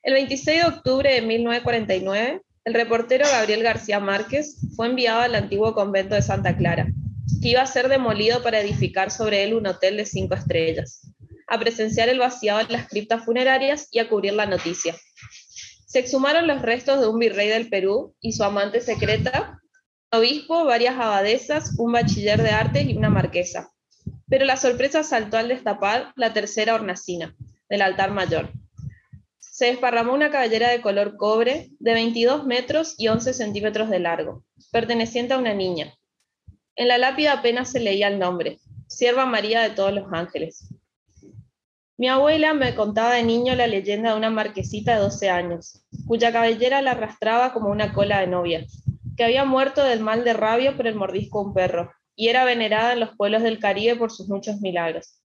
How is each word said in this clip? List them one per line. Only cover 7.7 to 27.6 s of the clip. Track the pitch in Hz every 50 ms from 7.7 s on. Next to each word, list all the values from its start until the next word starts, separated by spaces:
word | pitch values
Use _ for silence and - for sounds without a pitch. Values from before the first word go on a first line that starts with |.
| - 262 247 262
demolido | 269 269 254 233 214 208 214 220 233 247 240
para | 240 220 214
edificar | 208 208 208 - - - - 190 190 190
sobre | - - 226 214 208 202 196
él | 202 226
un | 226 214
hotel | 196 180 - - 190 202 208
de | 214
cinco | 208 - 190 190 190 208
estrellas, | 185 - 156 - 165 165 160 160 156 160 - - - _ - - _ - - - - _ -
a | - 208
presenciar | 208 226 226 233 220 220 220 240 226 233
el | 254 262
vaciado | 247 254 247 247 - 202 202 214
en | 226 220
las | 233 233 233 -
criptas | - 208 214 - 226 226 233
funerarias | 226 233 247 254 262 262 262 269 269 285 294 - -
y | - 226
a | 226 220
cubrir | 220 208 190 196 202
la | 208 208
noticia. | 196 190 170 - 165 175 - - 165 165 - _ _ _ - - - - - - _ - - - - - _ _ _
Se | - 262
exhumaron | 247 254 - 269 262 277 302 330 339 330
los | 285 269
restos | 240 226 233 247 247 - 269 277
de | 254 220
un | 220 226
virrey | 233 226 190 196 208 208
del | 214 226 233 226
Perú | 208 196 185 190 202 240 302 - _ _
y | - 226 220
su | - 214
amante | 202 208 202 202 208 202 240
secreta, | 240 240 220 - 214 208 214 220 - 254 254 285 381 - - - _ _ _ _ _ _ _ _ _ _
un | - 226
obispo, | 226 240 277 302 294 - 320 339 330
varias | 285 240 233 240 247 254
abadesas, | 262 240 220 208 196 196 208 220 254 233 - 294 311 311 - - -
un | 240 233
bachiller | 233 240 233 - - - 202 208 208 214
de | 226 220
artes | 214 214 226 233 - 285 285 269
y | 240
una | 208 214 214
marquesa. | 196 196 185 180 - 175 180 - - - - - _ _ _ _ _ _ _ - - - _ - 269
Pero | 269 269
la | 269 254 262
sorpresa | - 262 247 247 254 277 294 311 302
saltó | 302 277 233 214 208 214 226
al | 226 240
destapar | 254 254 - 220 202 - 196 196 214 247 262 - -
la | - 240 226 214
tercera | 214 202 208 - 226 214 220 226
hornacina | 220 214 190 180 185 - - 180 175 165 170 - _ - - - _